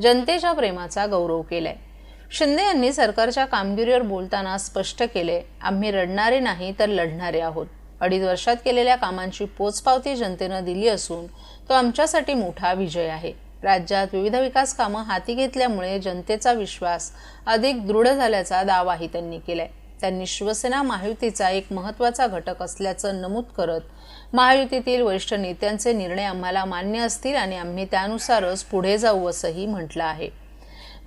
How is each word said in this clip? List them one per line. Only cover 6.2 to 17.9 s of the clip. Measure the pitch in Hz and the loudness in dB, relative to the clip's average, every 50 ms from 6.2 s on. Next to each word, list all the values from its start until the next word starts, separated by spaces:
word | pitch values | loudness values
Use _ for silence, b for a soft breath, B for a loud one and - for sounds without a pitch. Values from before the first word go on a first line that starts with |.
| - - 247 269 | 2 4 4 2
नाही | 254 226 180 170 180 190 196 - | 2 0 -2 -2 -4 -6 0 0
तर | 214 | 2
लढणारे | 208 202 180 170 165 151 165 180 175 160 160 | 2 2 2 0 0 -2 -4 -4 -2 -2 0
आहोत. | 165 165 156 165 156 - - - - - - - | -2 -2 -4 -6 -8 -8 -10 -20 -20 -18 -8 -2
अडीच | 180 185 190 190 190 | 0 0 2 2 2
वर्षात | 185 180 180 - 240 240 240 - | 0 0 0 2 2 2 2 2
केलेल्या | 254 247 247 240 247 247 | 2 2 4 6 4 4
कामांची | 247 240 185 185 185 185 190 - - 202 | 4 2 -2 -4 -4 -6 -6 -6 -6 -8
पोचपावती | 196 - - 196 208 214 - - 269 254 262 262 277 277 | -8 -4 -2 -2 -2 -2 0 4 4 4 4 2 -2 -2
जनतेनं | 240 226 190 180 170 190 185 190 185 180 | -2 -2 -4 -2 -4 -4 -4 -4 -4 -4
दिली | 180 175 190 214 233 | -4 -2 0 2 2
असून | 208 170 - - 165 170 170 180 - B B B B B B - | 2 0 -2 -6 -8 -8 -10 -12 -16 B B B B B B 2
तो | 262 | 4
आमच्यासाठी | 262 247 240 233 - 302 311 - 320 277 294 285 | 4 4 4 2 2 2 2 2 0 0 0 0
मोठा | 247 196 175 170 - 190 180 190 | 0 0 -2 -4 -2 0 0 0
विजय | 190 196 165 156 175 165 160 | 0 -2 -2 -2 -2 -2 -2
आहे. | 156 160 170 160 - - - - - - - | -4 -6 -8 -10 -10 -12 -16 -20 -14 -4 2
राज्यात | 196 190 185 170 - 202 196 196 190 196 | 4 4 4 4 2 0 0 0 0 0
विविध | 190 196 214 220 | 0 0 2 2
विकास | 254 262 254 262 269 269 262 - | 2 0 2 2 2 2 2 2
कामं | - 233 202 202 220 220 | -2 -2 0 -2 -4 -4
हाती | 214 190 185 185 - 233 | -2 -4 -4 -2 -2 -2
घेतल्यामुळे | 254 269 262 262 262 254 247 220 190 180 185 196 196 | 0 0 0 2 0 0 2 0 0 -2 -2 -2 -2
जनतेचा | 190 196 180 180 175 - 214 214 - 247 240 | -4 -4 -6 -6 -2 -2 -2 0 2 2 2
विश्वास | 226 196 - - - 180 175 170 165 - - - B B B B B B 220 | 2 0 -6 -6 -4 -4 -2 -2 -2 -6 -8 -14 B B B B B B 0
अधिक | 226 220 226 269 269 240 202 | 0 2 2 2 0 0 -2
दृढ | 190 | 0